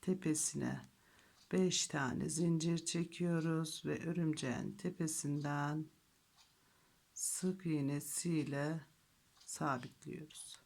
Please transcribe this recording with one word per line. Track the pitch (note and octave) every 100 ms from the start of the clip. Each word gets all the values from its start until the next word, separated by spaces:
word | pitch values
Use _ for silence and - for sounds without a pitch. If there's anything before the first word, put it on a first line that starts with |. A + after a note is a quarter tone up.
Tepesine | - F#3 D#3 D3+ - C#3+ B2+ C3 - _ - - - - -
beş | F3+ F#3 - -
tane | D3+ C3+ D#3+ F#3
zincir | D#3 E3+ E3 E3 E3+ E3
çekiyoruz | E3+ E3+ - F3 E3+ D#3+ D#3+ D#3+ - D3+
ve | D3+ E3
örümceğin | E3+ D#3+ D3+ C3+ - -
tepesinden | - F3+ F3+ D#3+ - C#3+ D3 C#3+ C#3+ C#3+ D3+ D#3 - _ _ _ _ - _ _ _ _ _ _
sık | - - - F#3 F#3 F3+
iğnesiyle | D#3 C#3 C#3+ D3 - E3+ D#3+ C#3+ C#3+ D3 D#3+ - _ _ _ _ _ -
sabitliyoruz. | - D3+ B2+ B2 - D#3 D3 D3+ - - -